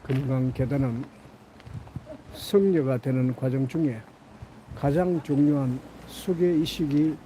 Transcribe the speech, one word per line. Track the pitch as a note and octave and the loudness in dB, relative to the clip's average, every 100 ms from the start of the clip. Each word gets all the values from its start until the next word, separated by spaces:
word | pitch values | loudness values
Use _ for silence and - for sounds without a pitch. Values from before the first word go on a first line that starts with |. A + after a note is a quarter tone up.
금강계단은 | - C3 C#3 C3 B2+ B2 B2+ C#3 C3+ A#2 C#3+ - - - - - - - - - - D#4 - | -2 -2 0 0 0 0 -2 0 0 -2 -8 -14 -20 -20 -20 -20 -16 -14 -12 -16 -14 -18 -16
성녀가 | - - G3+ G3 E3+ C3 B2+ | -14 2 4 6 4 2 0
되는 | C3+ C3 B2+ B2 | 0 2 0 0
과정 | C3 C3+ C3+ | -2 0 -2
중에 | D#3+ D3+ A2+ - - - - - - - - | 0 -2 -2 -12 -20 -20 -20 -20 -20 -18 -4
가장 | C#3+ D3 F3+ E3+ | 0 2 2 0
중요한 | C3+ C#3+ D3 D3 C3 B2+ - - - | 0 4 4 4 0 -2 -8 -20 -18
수계이식이 | - - E3+ F3+ E3 D#3+ - D#3 D3 D#3 C#3+ | -10 -4 2 2 2 0 -2 0 2 2 -2